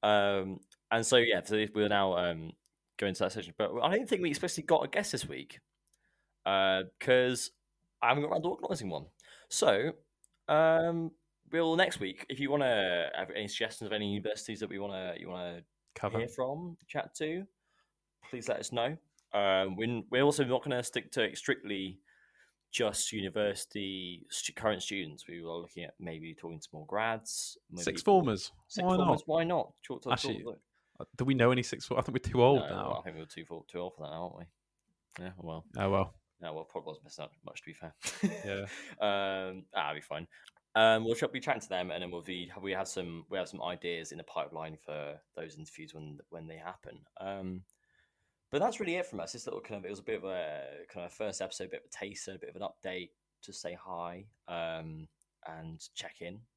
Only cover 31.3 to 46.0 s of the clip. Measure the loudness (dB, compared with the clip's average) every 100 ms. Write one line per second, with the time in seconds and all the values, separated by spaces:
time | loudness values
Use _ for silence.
31.3 | 6 6 6 2 -6 -2 0 0 -2 0
32.3 | 8 10 8 4 -2 -2 -4 -6 -10 -12
33.3 | -12 -12 -12 -10 -8 -8 -8 -12 -8 -10
34.3 | -10 -18 _ _ _ _ _ _ -14 -12
35.3 | -12 -10 -10 -10 -2 2 2 2 -4 _
36.3 | _ -10 -8 -8 -8 -8 -14 -16 -12 -14
37.3 | _ -16 -14 -14 -14 -16 -10 -10 -4 -4
38.3 | -4 -6 -6 -6 -12 -14 -2 0 0 0
39.3 | -2 -6 -10 -8 -4 -2 -4 -6 -8 -8
40.3 | -16 -20 _ _ 6 8 8 4 0 0
41.3 | -2 -2 -2 -2 -4 -4 -4 -6 -8 -8
42.3 | -10 -10 -10 -6 -4 -4 -6 -6 -8 -8
43.3 | -6 -6 -6 -6 -6 -4 -6 -6 -12 -10
44.3 | -6 -6 -6 -10 -10 -10 -8 -8 -12 _
45.3 | -12 -12 -12 -18 -16 -16 -14